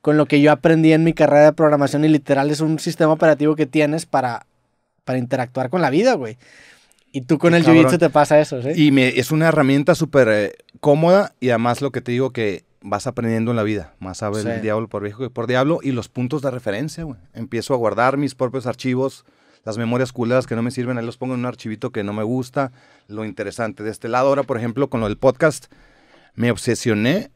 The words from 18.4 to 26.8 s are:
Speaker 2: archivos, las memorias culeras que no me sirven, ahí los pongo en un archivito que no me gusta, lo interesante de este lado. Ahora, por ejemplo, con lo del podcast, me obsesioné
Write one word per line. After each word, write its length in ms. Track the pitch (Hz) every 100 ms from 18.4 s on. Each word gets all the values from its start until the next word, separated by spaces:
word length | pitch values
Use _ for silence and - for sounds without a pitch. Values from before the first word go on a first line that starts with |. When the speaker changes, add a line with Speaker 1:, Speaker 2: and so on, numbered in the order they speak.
| 127 131 123
Speaker 2:
archivos, 560 | - 131 123 135 - _ _ _ _
las 140 | 113 107
memorias 340 | 113 123 127
culeras 360 | 127 117 127 127
que 100 | 117
no 60 |
me 60 | 117
sirven, 280 | 123 123 123
ahí 80 | 117
los 100 | 113
pongo 180 | 127
en 60 | 123
un 60 | 123
archivito 460 | 127 113 107 127
que 100 | 113
no 80 | 101
me 120 | 104
gusta, 500 | 107 127 123 147 135 127 _ _ _
lo 160 | 107
interesante 600 | 110 98 101 - 113 101
de 60 | 107
este 180 | 104 120
lado. 180 | 123 135
Ahora, 160 | 139
por 140 | 135 120
ejemplo, 320 | 117 113 139
con 100 | 120
lo 80 | 107
del 80 | 104
podcast, 500 | 135 123 160 139 _ _ _ _ _ _ _ -
me 160 | 120
obsesioné 800 | 104 - 110